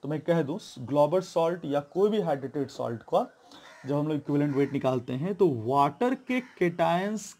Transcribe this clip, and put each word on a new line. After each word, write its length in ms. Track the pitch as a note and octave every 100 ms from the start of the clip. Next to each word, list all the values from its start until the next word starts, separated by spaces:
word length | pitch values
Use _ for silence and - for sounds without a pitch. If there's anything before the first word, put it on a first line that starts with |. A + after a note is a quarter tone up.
तो 60 | C#3+
मैं 120 | D3+
कह 200 | D#3 E3+
दूं, 160 | C3+ F#3 - -
ग्लोबल 420 | A#2+ C#3+ D3 F#3
सॉल्ट 440 | F#3 F3 E3 F3+ D#3+
या 140 | C#3+
कोई 300 | C#3+ F3 G#3
भी 120 | G#3+
हाइड्रेटेड 460 | E3+ C#3+ C3 D3 C3+
सॉल्ट 360 | - A#2+ A#2
का 300 | - E3+ B3 _ - - - - C3
जब 100 | C#3+
हम 120 | D3+
लोग 100 | D3+
इक्विवेलेंट 380 | C#3+ C#3+ D3 C3+
वेट 180 | C#3
निकालते 400 | C#3 C3 B2+ A#2+
हैं, 220 | B2+ E3+ G3+
तो 140 | F#3
वाटर 680 | B2 A2 C#3 C#3+ D3 B3 B3+
के 260 | - B3+
केटायंस 960 | B3 - F3+ E3+ E3 F3 G3+ G#3+ -